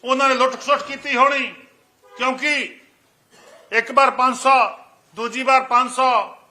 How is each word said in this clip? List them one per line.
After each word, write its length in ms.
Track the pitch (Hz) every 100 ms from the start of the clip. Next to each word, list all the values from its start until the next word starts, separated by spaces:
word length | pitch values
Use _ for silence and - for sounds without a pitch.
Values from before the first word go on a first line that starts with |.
ਉਹਨਾਂ 240 | 240 269 269
ਨੇ 60 |
ਲੁੱਟ-ਖਸੁੱਟ 480 | 254 262 254 - 285
ਕੀਤੀ 340 | 277 277 285 262
ਹੋਣੀ, 300 | 269 277 254 - - _ _ _
ਕਿਉਂਕਿ 760 | _ - 254 254 294 285 214 - _ _ _ _ _ _ - - _
ਇੱਕ 180 | 220 226
ਵਾਰ 180 | 262 269
ਪੰਜ 240 | - 254 247
ਸੌ, 200 | 269 269 220 - - _ _ 190
ਦੂਜੀ 260 | 233 233
ਵਾਰ 200 | 262 262
ਪੰਜ 280 | 262 240 254
ਸੌ 200 | 247 262 233 147 - _